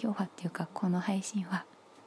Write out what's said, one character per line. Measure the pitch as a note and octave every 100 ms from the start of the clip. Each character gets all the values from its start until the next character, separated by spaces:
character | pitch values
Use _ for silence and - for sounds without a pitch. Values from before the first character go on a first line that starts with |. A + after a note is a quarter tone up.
今 | A3+
日 | G3+
は | F3
っ |
て | -
い | F3
う |
か、 | - E3+
こ | - F#3
の | F3+
配 | G3 G3
信 | - G#3
は、 | F3 F#3 - - - -